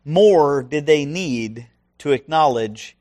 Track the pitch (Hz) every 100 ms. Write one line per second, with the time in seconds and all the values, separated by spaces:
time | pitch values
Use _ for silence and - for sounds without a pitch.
0 | 143 175 208 175 143 143 123 151 147 151
1 | 143 175 170 120 110 113 117 _ _ _
2 | 147 131 - 160 147 120 110 110 - _